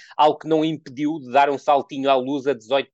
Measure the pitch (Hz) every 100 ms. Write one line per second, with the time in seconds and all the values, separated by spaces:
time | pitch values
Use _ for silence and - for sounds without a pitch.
0 | - - 156 147 160 160 160 156 - 123
1 | 147 160 123 127 143 135 - 143 139 143
2 | 135 135 127 143 127 123 107 139 131